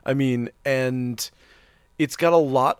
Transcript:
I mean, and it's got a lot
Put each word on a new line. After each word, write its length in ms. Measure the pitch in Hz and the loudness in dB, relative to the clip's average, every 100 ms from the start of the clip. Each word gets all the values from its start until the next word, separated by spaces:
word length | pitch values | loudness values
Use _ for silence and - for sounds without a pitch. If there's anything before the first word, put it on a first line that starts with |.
I 120 | - 135 | -4 0
mean, 340 | 135 123 117 - 139 | 0 0 -4 -8 -4
and 640 | 131 131 127 123 113 - - _ _ _ _ _ _ | -2 -2 -2 -4 -6 -10 -14 _ _ _ _ _ _
it's 180 | 147 - | -4 0
got 160 | 170 | 2
a 60 | 170 | 4
lot 420 | 147 131 135 - | 4 2 0 0